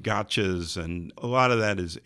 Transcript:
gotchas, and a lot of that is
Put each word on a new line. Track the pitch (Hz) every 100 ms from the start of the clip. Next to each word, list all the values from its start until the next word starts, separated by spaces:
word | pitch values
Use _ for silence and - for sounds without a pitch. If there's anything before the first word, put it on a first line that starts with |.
gotchas, | 110 104 101 117 95 90 85 90
and | 82 87 82 -
a | 120
lot | 127 127
of | 117
that | 107 98
is | 87 -